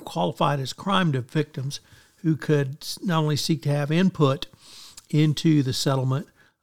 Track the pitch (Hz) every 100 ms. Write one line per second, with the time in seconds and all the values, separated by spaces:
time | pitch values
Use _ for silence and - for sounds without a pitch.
0 | - 165 175 - 156 143 131 - 190 190
1 | 170 131 120 160 143 - 131 - _ -
2 | _ _ 160 156 - 147 135 147 - -
3 | 196 160 151 147 - 165 143 143 143 160
4 | 190 - 139 135 - _ - - - -
5 | - 151 156 143 170 151 131 120 151 135
6 | 131 135 - _ _ _